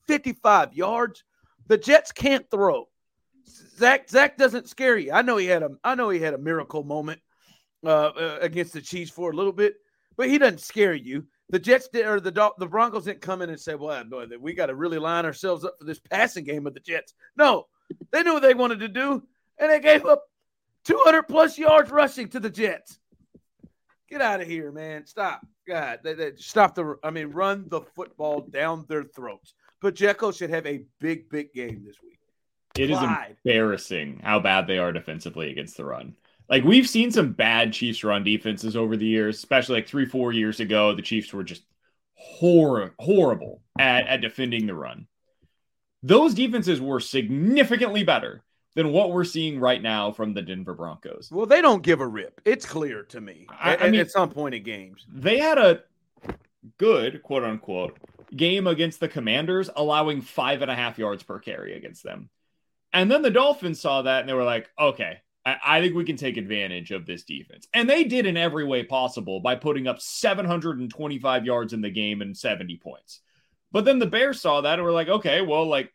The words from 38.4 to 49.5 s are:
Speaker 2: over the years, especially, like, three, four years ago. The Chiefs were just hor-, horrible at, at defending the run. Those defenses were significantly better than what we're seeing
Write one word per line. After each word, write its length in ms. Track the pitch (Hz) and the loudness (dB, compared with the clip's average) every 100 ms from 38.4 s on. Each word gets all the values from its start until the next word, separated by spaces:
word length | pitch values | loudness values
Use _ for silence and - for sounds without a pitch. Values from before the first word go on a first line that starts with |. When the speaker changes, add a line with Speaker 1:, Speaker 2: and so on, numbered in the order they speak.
| 110 98 110 117 | -2 -6 -6 -2
Speaker 2:
over 200 | 110 110 | -2 0
the 120 | 110 | 0
years, 300 | 110 107 107 | 0 0 -4
especially, 400 | - 135 127 117 | 0 0 2 -2
like, 100 | - | -2
three, 180 | 139 131 | -4 -4
four 260 | 131 123 | -2 -2
years 280 | 113 107 110 | 0 -2 -4
ago. 340 | 104 107 104 | 0 2 2
The 80 | 101 | 0
Chiefs 320 | - 110 - | -4 -6 -6
were 100 | 98 | -12
just 200 | 87 85 _ _ _ _ _ | -12 -14 _ _ _ _ _
hor-, 800 | _ - - 175 170 151 117 95 - | _ -18 0 6 8 6 2 -4 -6
horrible 640 | 147 202 143 95 55 - _ - | 2 4 4 0 -6 -18 _ 0
at, 260 | 135 123 - | 2 2 0
at 160 | 131 | -2
defending 460 | 110 - 127 117 107 | -4 -6 -4 -2 -4
the 80 | 82 | -6
run. 320 | 64 60 - _ _ _ _ _ _ _ _ _ | -10 -14 -20 _ _ _ _ _ _ _ _ _
Those 320 | 127 226 311 196 | 4 6 6 2
defenses 440 | 247 240 175 143 | 0 0 -2 -2
were 200 | 135 131 | -2 -4
significantly 1040 | - 135 110 139 196 285 254 233 233 208 | -2 -4 -2 0 2 4 4 2 0 0
better 400 | 170 127 - - _ _ _ 156 | 2 2 0 -14 _ _ _ -2
than 160 | 156 | 2
what 200 | 165 185 | 2 2
we're 120 | 175 | 0
seeing 340 | 175 160 156 | -2 -2 -4